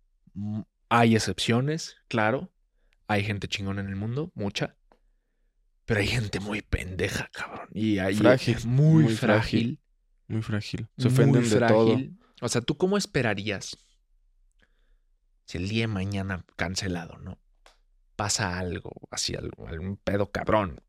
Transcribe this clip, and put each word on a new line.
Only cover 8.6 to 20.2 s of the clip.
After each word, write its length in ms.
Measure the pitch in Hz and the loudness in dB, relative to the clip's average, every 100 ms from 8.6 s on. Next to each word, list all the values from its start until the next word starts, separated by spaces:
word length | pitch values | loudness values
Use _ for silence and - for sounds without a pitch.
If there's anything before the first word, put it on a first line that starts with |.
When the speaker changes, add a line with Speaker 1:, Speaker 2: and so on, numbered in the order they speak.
| 113 | 2
Speaker 1:
muy 380 | 131 156 160 | 4 8 8
Speaker 2:
Muy 100 | 113 | 6
Speaker 1:
frágil. 20 | 110 | 4
Speaker 2:
frágil. 640 | 113 107 - 117 117 151 _ _ _ _ - | 2 2 4 0 0 -4 _ _ _ _ -8
Muy 160 | 110 | -6
frágil. 460 | 110 104 - - 110 - | -2 -4 -4 -8 -10 -2
Se 60 | 127 | 2
Speaker 1:
Muy 40 | |
Speaker 2:
ofenden 280 | 127 113 131 117 | 4 6 6 4
de 0 | 104 | 4
todo. 260 | 117 110 113 | 6 6 6
Speaker 1:
frágil. 240 | 127 139 - _ _ | 4 0 -12 _ _
O 60 | 123 | -4
sea, 120 | 123 | -2
¿tú 160 | 139 151 | -2 0
cómo 220 | 185 202 | 0 0
esperarías 800 | - 139 117 98 104 95 - - _ _ _ _ _ _ _ _ _ _ _ _ _ _ _ _ - | -2 -2 0 -2 -4 -6 -8 -16 _ _ _ _ _ _ _ _ _ _ _ _ _ _ _ _ -10
si 100 | 85 | -6
el 100 | 95 | -4
día 140 | 113 | -2
de 40 | 113 | -2
mañana 560 | 98 98 98 98 90 - - | -2 -4 -4 -4 -8 -10 -6
cancelado, 600 | 87 92 98 87 85 - | -6 -4 -6 -6 -8 -14
¿no? 200 | 92 87 _ _ _ _ _ _ _ - | -14 -16 _ _ _ _ _ _ _ -6
Pasa 420 | 104 - 98 90 | -2 -2 -2 -2
algo, 340 | 90 92 - - - | -4 -6 -10 -16 -10
así, 240 | - - 90 | -6 -6 -6
algo, 300 | - - - | -8 -12 -12
algún 280 | - 95 101 | -10 -8 -6
pedo 340 | - 101 | -2 -2